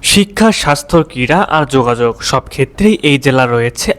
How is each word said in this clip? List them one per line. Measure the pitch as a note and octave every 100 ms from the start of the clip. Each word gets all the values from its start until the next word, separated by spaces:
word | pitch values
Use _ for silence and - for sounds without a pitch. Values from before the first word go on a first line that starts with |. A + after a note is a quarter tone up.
শিক্ষা, | - G3 G3+ - A3
স্বাস্থ্য, | - D3+ C#3+ - E3+
ক্রীড়া | D3+ B2 B2 E3+ -
আর | D#3 C#3+
যোগাযোগ | C3+ A#2+ A#2 A#2 A2+
সব | - C3 -
ক্ষেত্রেই | - C3+ - G#3 G#3+
এই | D3+ C#3
জেলা | C3+ C3 B2
রয়েছে | A#2+ A#2 A#2+ -